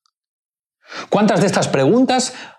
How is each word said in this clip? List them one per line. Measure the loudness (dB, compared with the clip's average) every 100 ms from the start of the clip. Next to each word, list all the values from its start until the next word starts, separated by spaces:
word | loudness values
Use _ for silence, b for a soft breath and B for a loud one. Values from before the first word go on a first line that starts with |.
| _ _ _ _ _ _ _ _ B B -4
¿Cuántas | 0 2 2
de | 0
estas | 0 -2
preguntas | 0 2 2 2 0 -4 B B